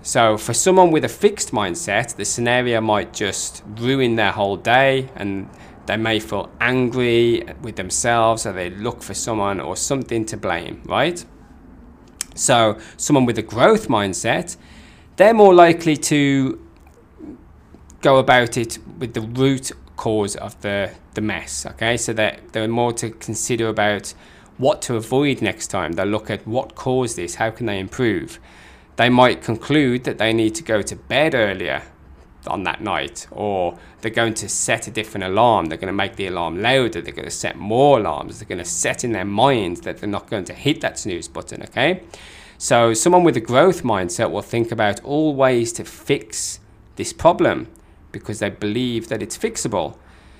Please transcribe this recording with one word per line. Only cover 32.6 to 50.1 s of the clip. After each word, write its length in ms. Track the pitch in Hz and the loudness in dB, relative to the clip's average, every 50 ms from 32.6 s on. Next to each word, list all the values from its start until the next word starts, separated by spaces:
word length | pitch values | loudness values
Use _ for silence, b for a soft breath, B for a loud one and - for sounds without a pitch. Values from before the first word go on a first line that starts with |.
| 92 | -4
that 180 | 87 - - | -4 -6 -4
night, 440 | 87 104 92 78 69 69 - - - - | -4 -4 -4 -4 -4 -6 -10 -14 -18 -16
or 480 | - - 101 104 101 95 90 85 85 B B B B B | -10 -8 -6 -4 -2 -2 -2 -4 -6 B B B B B
they're 100 | - 113 | -10 -6
going 240 | 107 120 117 113 113 | -2 0 0 0 -2
to 140 | - 104 98 | -6 -8 -6
set 380 | - - - - 120 117 - | -6 -6 -2 -2 -2 -2 -2
a 40 | - | -8
different 340 | 98 113 104 - - 104 95 | -8 -8 -8 -6 -8 -6 -6
alarm. 420 | 92 92 104 117 120 110 98 85 | -2 2 4 4 6 4 4 2
They're 120 | 80 78 82 | -2 -6 -6
gonna 140 | - 95 | -6 -6
make 240 | 92 101 98 98 - | -2 -2 -4 -4 -4
the 100 | - 98 | -8 -8
alarm 340 | 92 90 90 85 82 82 90 | -6 -4 -4 -6 -4 -4 -2
louder. 400 | 104 117 131 135 127 110 85 85 | 0 2 2 2 2 0 -2 -6
They're 140 | 80 - - | -10 -10 -12
gonna 160 | - 67 - | -12 -10 -10
set 260 | - - - 98 - | -10 -8 -6 -8 -8
more 420 | - 85 101 110 123 139 147 139 120 | -8 -6 -2 2 4 6 6 6 6
alarms. 400 | 101 85 78 69 - - - - | 4 0 -4 -4 -6 -10 -12 -16
They're 100 | 110 - | -12 -10
gonna 160 | 107 90 87 | -10 -10 -8
set 400 | - - - - 117 131 - - | -8 -6 -4 -2 -4 -4 -4 -4
in 80 | 123 | -4
their 120 | 113 95 92 | -4 -4 -4
mind 540 | 101 101 104 120 143 139 117 101 87 87 85 | -4 2 2 4 4 4 2 0 -4 -6 -6
that 200 | - - 82 - | -8 -10 -10 -8
they're 100 | - 104 | -6 -6
not 200 | 101 92 - - | -6 -6 -6 -6
going 160 | 117 104 87 | -6 -6 -6
to 100 | - 90 | -8 -12
hit 280 | - - 139 160 160 | -4 -2 -2 -2 -2
that 160 | - - - - | -4 -6 -6 -6
snooze 300 | - 107 90 85 80 - | -8 -8 -8 -8 -10 -12
button, 340 | - 82 80 - - - - | -12 -12 -12 -12 -14 -14 -14
okay? 380 | - - 110 127 156 185 185 - B B B B B B B B B B B | -10 -2 0 0 0 0 -2 -6 B B B B B B B B B B B
So 340 | - - 135 120 117 113 | -2 2 4 6 6 4
someone 320 | 113 110 - 180 180 180 180 | 4 4 4 6 6 6 6
with 120 | 160 127 | 6 2
a 40 | 123 | 2
growth 420 | 107 - 120 131 160 190 175 175 | -2 2 4 6 6 6 4 0
mindset 480 | - 123 107 98 90 87 - - 117 82 | -2 -2 0 0 -2 -4 -2 -2 -2 -2
will 120 | 76 101 | -2 -4
think 300 | 101 - - 120 117 117 | -6 -4 -2 -2 -2 -2
about 300 | 120 110 110 110 120 - | -2 0 0 0 0 -2
all 320 | - - 143 151 156 156 143 | -6 -4 -2 0 0 0 2
ways 380 | 131 135 131 127 120 117 117 - | 2 2 4 4 2 0 -2 -6
to 100 | - 92 | -10 -12
fix 760 | - - - - - 139 143 - - - - - - - - - - - - - - - | -14 -16 -20 -4 -2 -2 -2 -2 -10 -10 -10 -8 -10 -10 -12 -18 -20 -20 -20 -20 -20 -10
this 160 | - 107 - | -8 -8 -8
problem 560 | - - - 160 180 196 175 123 90 65 62 - - - - - - - - - | -8 2 4 4 4 4 2 2 2 0 -4 -10 -16 -20 -20 -20 -20 -20 -20 -16
because 260 | - 101 - - 107 - | -16 -14 -10 -10 -6 -4
they 120 | 107 101 | -4 -6
believe 580 | 98 - - 104 104 123 127 123 120 113 110 - | -4 -4 -6 -4 -2 -2 -2 -2 -2 -4 -4 -4
that 140 | - 110 | -6 -6
it's 160 | - - - - | -6 -8 -8 -6
fixable. 580 | - 233 220 - - 185 104 95 80 71 - b b b | -6 -6 -4 -4 -6 -4 -2 -2 -4 -4 -8 b b b